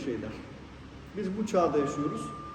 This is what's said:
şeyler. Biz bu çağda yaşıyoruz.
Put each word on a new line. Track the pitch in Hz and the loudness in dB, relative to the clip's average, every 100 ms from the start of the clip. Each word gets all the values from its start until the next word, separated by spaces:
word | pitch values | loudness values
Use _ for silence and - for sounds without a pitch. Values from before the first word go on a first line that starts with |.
şeyler. | 135 110 107 - - - - - - - - 196 | 0 -2 -4 -8 -10 -12 -14 -14 -14 -14 -8 -4
Biz | 185 208 | -2 0
bu | 202 | 4
çağda | 190 165 147 | 6 6 6
yaşıyoruz. | 139 147 147 117 - - - | 4 2 0 0 -4 -8 -10